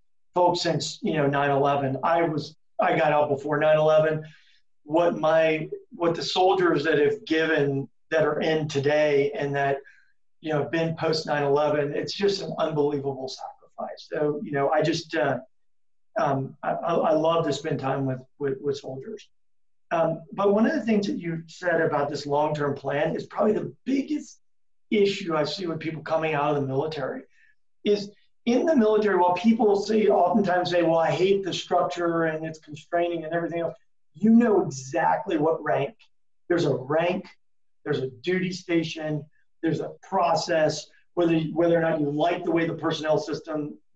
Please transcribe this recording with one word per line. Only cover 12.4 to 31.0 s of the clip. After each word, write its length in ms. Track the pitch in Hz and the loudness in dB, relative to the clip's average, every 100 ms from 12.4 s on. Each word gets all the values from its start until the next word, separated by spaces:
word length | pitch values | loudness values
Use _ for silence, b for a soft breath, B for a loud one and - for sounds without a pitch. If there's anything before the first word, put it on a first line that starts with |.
an 100 | 160 170 | -6 -4
unbelievable 680 | 156 151 147 143 135 131 131 | -2 0 0 0 -4 -6 -10
sacrifice. 800 | - - - - - - - - | -12 -14 -16 -20 -12 -12 -12 -10
So, 280 | - 151 147 | -2 -2 -2
you 100 | - | -4
know, 160 | 143 143 | -2 0
I 120 | 156 | 2
just, 320 | 170 156 - | 0 -2 -4
uh, 240 | 160 143 - - _ _ _ _ _ _ 160 | -2 -2 -2 -8 _ _ _ _ _ _ -4
um, 360 | 151 139 135 - | -2 -2 -4 -8
I, 100 | - | -6
I, 220 | - 170 | -4 -2
I 180 | 170 170 | 0 2
love 340 | 151 160 165 160 | 2 2 0 0
to 60 | |
spend 280 | 135 160 147 | -4 -4 -4
time 240 | 135 139 | -4 -2
with, 160 | 135 127 - _ | -4 -6 -10 _
with, 200 | 143 135 | -6 -4
with 160 | 143 135 | -4 -6
soldiers. 500 | 131 131 - - - _ _ _ _ _ _ | -8 -12 -12 -16 -18 _ _ _ _ _ _
Um, 300 | 170 160 160 - | -2 -2 -2 -8
but 200 | - 196 | -2 2
one 140 | 208 233 | 4 2
of 80 | |
the 80 | - | 0
things 240 | 226 208 - | 0 0 0
that 120 | - | -4
you 260 | 170 165 - | -6 -8 -10
said 340 | - 180 165 | -6 -2 0
about 300 | 160 147 147 | 0 0 -2
this 160 | 147 143 | -4 -2
long-term 480 | 143 151 151 143 | 0 0 -2 -2
plan 420 | 131 143 143 160 - | -4 -4 -2 -2 -4
is 80 | - | -8
probably 280 | - 214 | -2 0
the 200 | - - - - | 0 -4 -10 -4
biggest 540 | 277 - 302 - - _ _ _ _ _ | -2 -2 -6 -8 -20 _ _ _ _ _
issue 440 | 214 202 196 180 | 2 2 0 -2
I 100 | 156 | -2
see 220 | 151 - 175 | -2 -4 -6
with 140 | 156 | -6
people 220 | 160 151 | -6 -8
coming 320 | - 160 160 | -4 -2 0
out 200 | 147 147 | 0 0
of 60 | 143 | 0
the 60 | 131 | -2
military 560 | 135 160 156 131 - - b b b _ _ | -2 -4 -6 -6 -8 -14 b b b _ _
is 260 | - 202 - b b _ | 0 0 -2 b b _
in 220 | - 254 330 | 0 0 2
the 100 | 302 | 4
military, 400 | 214 214 208 185 | 4 4 2 2
while 160 | 180 | 2
people 420 | 180 226 226 214 | 4 2 4 4
say, 320 | 196 - 220 190 | 2 2 2 4
oftentimes 600 | - 175 202 185 180 170 | 4 4 2 2 0 2
say, 120 | 175 | 2
"Well, 160 | 165 | 2
I 120 | 165 | 2